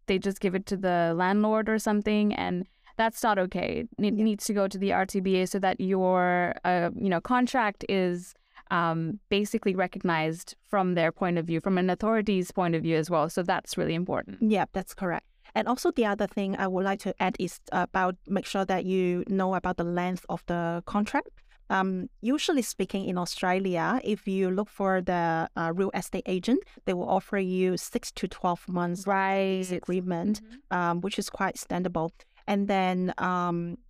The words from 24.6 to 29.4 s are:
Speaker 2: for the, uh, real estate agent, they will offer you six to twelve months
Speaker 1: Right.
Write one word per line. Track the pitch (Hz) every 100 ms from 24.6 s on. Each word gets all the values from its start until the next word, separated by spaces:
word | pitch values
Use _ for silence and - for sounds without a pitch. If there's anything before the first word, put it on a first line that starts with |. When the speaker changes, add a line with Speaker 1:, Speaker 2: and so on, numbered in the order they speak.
| 208
Speaker 2:
for | - 196 185
the, | 180 175 170 165 165 -
uh, | 165
real | 175 196
estate | - - 185 -
agent, | 185 196 302 - -
they | -
will | 180 -
offer | 190 - 202
you | 185 185 185 180
six | - 240 -
to | - 190
twelve | - 180 175 -
months | 180 175 175 196
Speaker 1:
Right. | 196 190 196